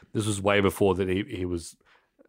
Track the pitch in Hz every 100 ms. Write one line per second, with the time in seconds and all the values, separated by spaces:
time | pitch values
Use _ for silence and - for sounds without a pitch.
0 | - 117 107 101 98 101 98 - 101 92
1 | 95 92 107 95 90 87 82 - _ _
2 | _ _